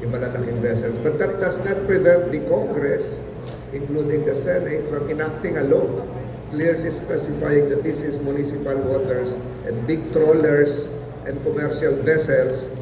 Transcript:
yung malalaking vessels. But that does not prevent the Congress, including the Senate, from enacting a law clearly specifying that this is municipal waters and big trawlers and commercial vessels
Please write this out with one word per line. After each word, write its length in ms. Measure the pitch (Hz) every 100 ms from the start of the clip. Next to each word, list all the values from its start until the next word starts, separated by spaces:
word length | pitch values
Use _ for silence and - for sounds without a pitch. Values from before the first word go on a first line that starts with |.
yung 80 | 117
malalaking 480 | 123 123 120 120 117
vessels. 400 | 120 113 120 113
But 160 | 156 151
that 180 | 196 -
does 240 | 185 175
not 240 | 196 196 -
prevent 460 | 185 175 175 170
the 100 | 156 147
Congress, 760 | 175 214 147 139 - - - - - - - -
including 560 | 139 147 147 147 151 147
the 80 | -
Senate, 520 | 180 180 160 151 147
from 160 | 147 -
enacting 480 | 151 156 - 180 160
a 40 |
law 220 | 139 151 - - - - - - -
clearly 380 | 151 170 160 165
specifying 720 | 156 - 160 156 143 151 147 143
that 160 | 143
this 220 | 160 147 147
is 160 | 139
municipal 560 | 143 143 139 143 139 135 131
waters 480 | 135 131 123 123 - - - -
and 80 | 120 123
big 240 | 160 -
trawlers 800 | 160 156 160 151 147 143 - - - - - -
and 140 | 135
commercial 580 | 151 147 151 - 156 135 156
vessels 680 | 156 - - 131 127 - -